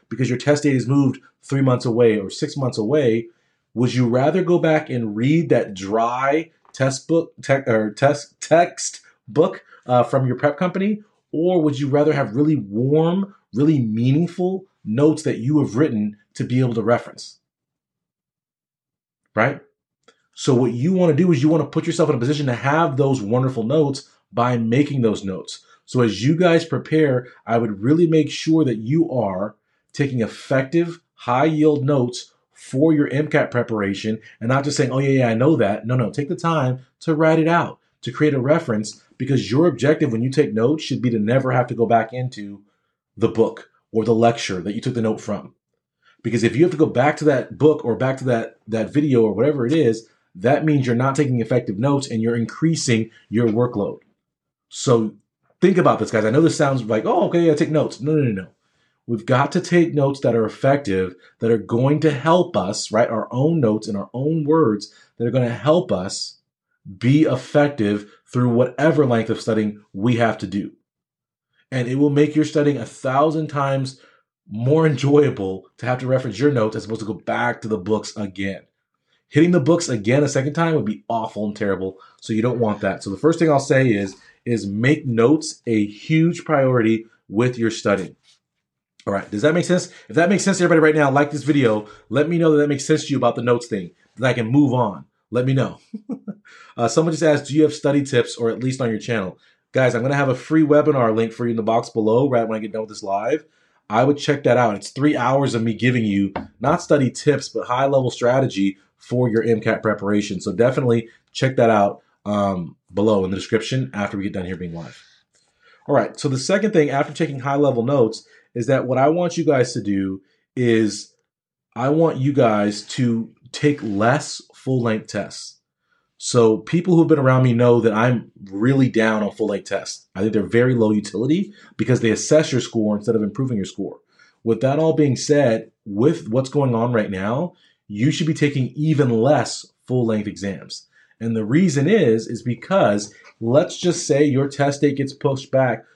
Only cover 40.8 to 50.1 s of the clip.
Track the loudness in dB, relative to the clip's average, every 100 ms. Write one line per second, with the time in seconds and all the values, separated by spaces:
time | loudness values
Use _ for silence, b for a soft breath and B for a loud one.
40.8 | -4 -4 -2 0 0 0 2 0 -2 -2
41.8 | 2 2 0 -6 -8 -8 -14 -16 _ _
42.8 | _ _ _ -2 0 2 0 -2 -18 _
43.8 | _ -2 0 2 2 2 -4 -8 -8 -6
44.8 | -6 -4 -4 -4 -6 -10 -10 _ _ _
45.8 | _ _ b b -4 0 0 2 2 2
46.8 | 0 2 0 2 0 0 -2 2 4 4
47.8 | -2 -2 -2 -2 -2 -2 -4 -12 -8 -6
48.8 | -2 -2 2 4 2 2 0 0 0 2
49.8 | 2 0 b